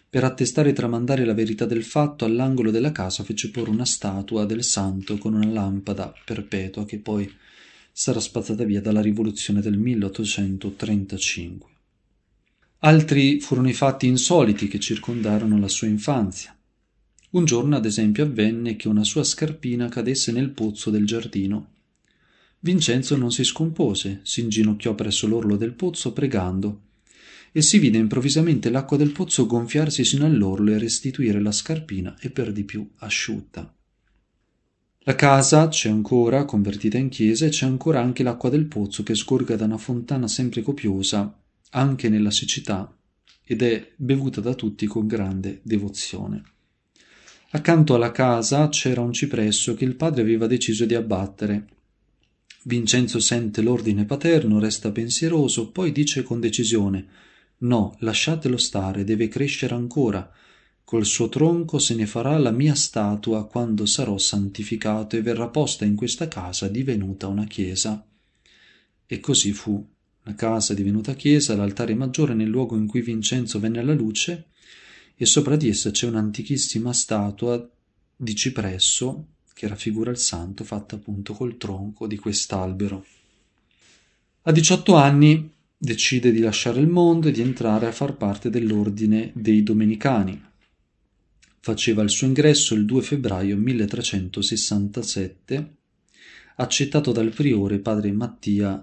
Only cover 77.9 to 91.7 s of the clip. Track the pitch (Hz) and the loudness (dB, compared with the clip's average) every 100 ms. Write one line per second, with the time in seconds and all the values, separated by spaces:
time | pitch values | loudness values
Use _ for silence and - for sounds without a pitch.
77.9 | _ _ _ 120 104 131 110 101 92 - | _ _ _ -6 -2 -4 -2 -6 -2 0
78.9 | - 127 - - _ _ - 104 101 113 | 0 -2 -6 -14 _ _ -10 -8 -6 -4
79.9 | 107 117 120 - 85 90 98 110 104 - | -2 -4 -2 -4 -4 -8 -10 -10 -10 -10
80.9 | 107 107 101 101 104 127 117 101 95 101 | -14 -10 -10 -8 -6 -6 -6 -8 -8 -10
81.9 | 104 110 104 107 104 - 98 92 92 101 | -10 -8 -6 -4 -4 -2 -4 -4 -4 -4
82.9 | 98 - _ _ _ _ _ _ _ _ | -6 -14 _ _ _ _ _ _ _ _
83.9 | _ _ _ _ _ 160 156 160 180 - | _ _ _ _ _ 4 4 6 4 8
84.9 | 165 139 143 151 160 156 _ _ _ 120 | 8 8 8 8 6 0 _ _ _ -4
85.9 | 110 - 127 123 113 113 104 120 120 156 | -2 0 4 4 4 2 0 0 2 4
86.9 | 175 170 165 160 113 123 123 117 107 117 | 6 6 6 2 2 -2 0 0 2 0
87.9 | 113 143 - 104 101 120 117 110 107 104 | -2 -6 -2 -4 -2 -2 0 0 2 0
88.9 | 104 107 107 113 117 107 107 104 107 107 | 0 2 2 0 -2 4 4 4 4 2
89.9 | 110 139 120 92 98 - _ _ _ _ | 2 2 2 0 -6 -16 _ _ _ _
90.9 | _ _ _ _ _ _ _ - | _ _ _ _ _ _ _ -6